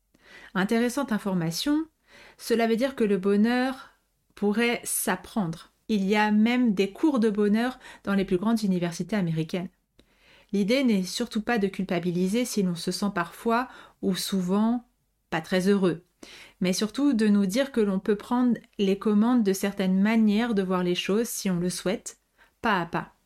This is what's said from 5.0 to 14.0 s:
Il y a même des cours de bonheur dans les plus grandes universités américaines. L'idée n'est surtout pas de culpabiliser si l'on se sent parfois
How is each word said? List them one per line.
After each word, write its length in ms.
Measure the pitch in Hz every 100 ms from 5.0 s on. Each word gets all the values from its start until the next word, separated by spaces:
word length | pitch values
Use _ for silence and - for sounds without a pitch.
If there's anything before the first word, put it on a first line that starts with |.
| - 185 - 226 170 160 - _ -
Il 160 | 214
y 120 | 190 214
a 160 | 214
même 420 | 214 226 247 247
des 160 | 190 196
cours 300 | - 320 269
de 100 | 220
bonheur 480 | 202 208 214 247 247 - -
dans 120 | -
les 100 | 196
plus 140 | 190 180
grandes 260 | 208 226
universités 500 | 208 180 170 165 175
américaines. 540 | 214 170 160 160 185 185 - _ _ _ _ _ - _
L'idée 300 | 196 196 262
n'est 220 | 254 202
surtout 380 | 180 - 233 220
pas 160 | 214 240
de 100 | 196
culpabiliser 760 | - 185 175 180 175 185 226
si 200 | 247 214
l'on 100 | 185
se 160 | 170 -
sent 220 | 185 202
parfois 540 | 202 170 - 233 233 254 - - _